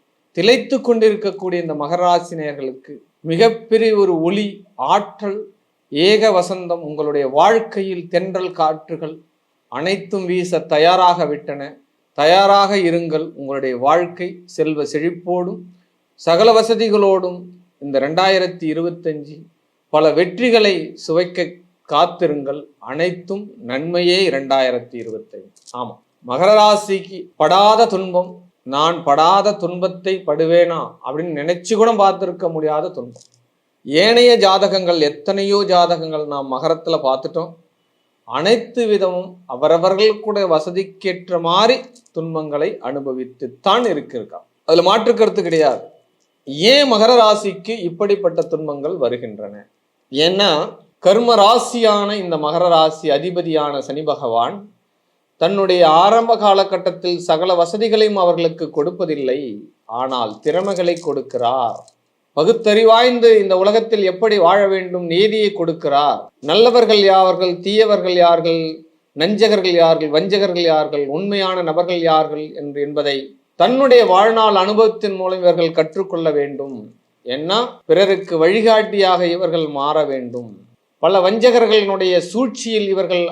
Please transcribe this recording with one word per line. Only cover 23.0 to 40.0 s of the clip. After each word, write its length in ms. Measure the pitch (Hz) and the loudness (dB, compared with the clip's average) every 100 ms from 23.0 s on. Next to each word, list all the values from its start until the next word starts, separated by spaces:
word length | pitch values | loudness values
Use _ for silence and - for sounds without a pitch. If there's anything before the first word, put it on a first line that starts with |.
| 180 180 175 196 208 - | -4 -6 -12 -12 -14 -18
நன்மையே 520 | 120 131 165 175 175 180 | -10 -8 -4 -2 0 0
இரண்டாயிரத்தி 720 | 185 135 135 135 127 123 120 120 | 0 -2 -2 0 0 -2 -8 -16
இருபத்தைந்து. 540 | 110 107 - 101 95 _ _ | -12 -14 -14 -20 -20 _ _
ஆமா, 200 | 123 113 - _ _ 123 | -14 -14 -16 _ _ -8
மகர 280 | 131 196 | 0 2
ராசிக்கு 640 | 214 208 208 202 190 185 190 - - | 4 4 2 -2 -6 -8 -16 -14 -2
படாத 520 | 156 185 208 226 226 | 2 4 4 4 2
துன்பம், 400 | 190 190 175 180 - _ _ 127 | 0 -4 -4 -4 -12 _ _ -8
நான் 320 | 139 160 170 | -2 -2 -2
படாத 520 | 139 139 165 196 202 208 | 0 2 4 4 2 -2
துன்பத்தை 600 | 170 180 180 180 190 190 | -6 -4 -6 -6 -6 -6
படுவேனா 580 | 175 151 165 170 170 160 120 - | -4 -2 2 2 2 -2 -8 -12
அப்படின்னு 380 | 123 151 175 147 | -10 -8 -8 -6
நினைச்சு 300 | 156 175 175 214 | -4 -6 -4 0
கூட 160 | 226 | 2
பார்த்திருக்க 540 | 214 196 190 185 175 175 165 | 4 2 0 -6 -6 -6 -4
முடியாத 360 | 156 151 185 156 | -4 -4 -6 -10
துன்பம். 320 | 120 113 _ _ _ _ _ _ - | -16 -18 _ _ _ _ _ _ -2
ஏனைய 460 | 151 214 240 247 226 | 2 4 6 6 6
ஜாதகங்கள், 640 | 190 190 202 190 175 170 147 | 4 4 2 0 0 0 0
எத்தனையோ 500 | - - 196 196 202 185 | -2 -6 -4 -2 -2 2
ஜாதகங்கள் 600 | 180 170 165 160 156 147 | 2 2 0 -4 -8 -6
நாம் 240 | 143 135 131 | -8 -6 -4
மகரத்துல 460 | 156 165 165 156 | -2 -4 -2 -2
பார்த்துட்டோம். 520 | 131 131 160 165 170 - _ _ _ _ _ _ - | -2 -2 -4 -8 -10 -16 _ _ _ _ _ _ -10
அனைத்து 540 | 127 185 233 - 247 220 | -4 0 0 -2 -4 -2
விதமும் 420 | 202 185 180 185 - - | 0 -2 -4 -10 -16 -14
அவரவர்கள் 760 | 127 151 165 185 190 | -2 2 2 2 2